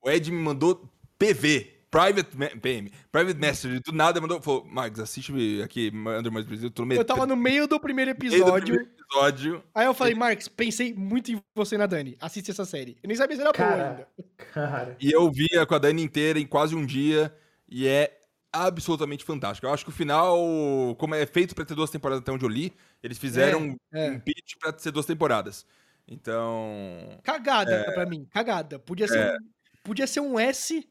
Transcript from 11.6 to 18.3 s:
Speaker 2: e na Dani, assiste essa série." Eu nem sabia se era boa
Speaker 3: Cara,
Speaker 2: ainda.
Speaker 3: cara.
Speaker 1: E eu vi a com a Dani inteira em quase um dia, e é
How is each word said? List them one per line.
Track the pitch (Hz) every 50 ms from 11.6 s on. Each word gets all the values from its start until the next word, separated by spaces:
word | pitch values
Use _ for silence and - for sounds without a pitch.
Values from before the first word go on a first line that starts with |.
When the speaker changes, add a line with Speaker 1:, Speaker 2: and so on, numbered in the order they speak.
| 208 202 -
Speaker 2:
e | 208
na | 208 202
Dani, | 185 156 143 131 123 -
assiste | - 165 - 214 185 214
essa | 190 190 196
série." | 180 - 147 131 123 117 _
Eu | _ 196
nem | 214 233
sabia | 269 262 302
se | 254
era | 285 294
boa | 294 - 180 180
Speaker 3:
Cara, | 175 - 139 139
Speaker 2:
ainda. | 123 - 131 _ _ - 185 _ _ _ - - -
Speaker 3:
cara. | 151 147 143 139 131 123 123 127 -
Speaker 1:
E | 135 139
eu | 151 160 175 170
vi | 139 127 151 165 170 170
a | 160
com | - 175
a | 151
Dani | 139 147 156 165 165
inteira | 143 - 151 151 156 160 151
em | 147
quase | 139 - 143 151 156 160
um | 165 151
dia, | 127 123 131 139 147 156 151 156 151 151 _ _ _ _ _ _ _
e | - 123 131 131
é | 135 143 147 147 - _ _ _